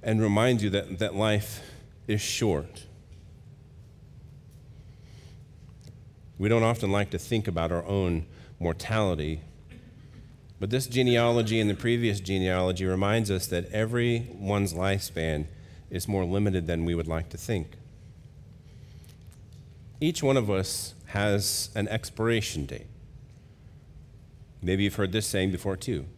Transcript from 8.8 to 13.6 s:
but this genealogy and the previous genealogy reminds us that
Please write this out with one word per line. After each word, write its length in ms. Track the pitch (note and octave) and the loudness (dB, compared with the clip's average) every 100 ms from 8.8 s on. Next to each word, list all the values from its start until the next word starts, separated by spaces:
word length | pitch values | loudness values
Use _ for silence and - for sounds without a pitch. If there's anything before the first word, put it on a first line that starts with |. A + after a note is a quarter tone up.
| - A2 G2+ E2 D2+ D#2 - - - - - - - - - - - - | -2 0 2 0 -2 -6 -10 -20 -20 -20 -20 -20 -20 -20 -20 -20 -20 -8
but 100 | G2 | -2
this 180 | B2+ B2+ | -2 0
genealogy 720 | B2 B2 A#2+ A#2 A#2+ A2 A2+ | 2 6 6 6 4 4 2
and 100 | G#2 | 2
the 60 | F#2+ | 2
previous 440 | A#2+ A#2+ A#2 G2 | 0 2 2 0
genealogy 640 | F#2 F#2+ F#2 F#2 F#2 F2+ F#2 | 0 0 2 2 2 0 0
reminds 440 | F#2 G2+ A2+ G#2+ | 2 2 2 2
us 180 | F#2+ - | -2 0
that 220 | F2 | -4